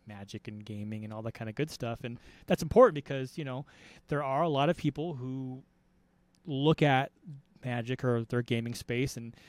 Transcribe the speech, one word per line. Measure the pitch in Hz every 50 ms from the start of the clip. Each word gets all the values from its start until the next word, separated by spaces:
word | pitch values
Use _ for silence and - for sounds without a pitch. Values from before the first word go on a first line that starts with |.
| _
Magic | 110 104 98 101 98 - 107 -
and | 107 107 104 104
gaming | 110 107 104 104 107 110 107 107
and | 107 107
all | 110
that | 110 113 -
kind | - 113 110
of | 107
good | - 151 151
stuff. | - - 127 117 117 - -
And | 120 120 - - - - - -
that's | - 185 - 175
important | 151 - 220 254 220 156
because, | 147 - - 139 135 131 127 -
you | - 151
know, | 135 127 131 147 - - - - - - - _
there | - 151 143 147
are | 135 135 143
a | 170 170
lot | 143 135 143 160
of | 170
people | - - 147 135 - 156 175 160
who | 123 123 127 131 135 131 127 127 131 - _ _ _ _ _ _ _ _ _ _ _ _ _ _ _ _
look | 165 139 135 143 156 160 -
at | 156 143 135 131 139 - - _ _ 180 143 139 - _ _ _ -
Magic | 123 120 120 113 120 127 - -
or | 127 120 117 113
their | - 127 120
gaming | 117 - 120 117 113 117 117
space | - - - 120 120 135 135 -
and | 120 117 117 - - -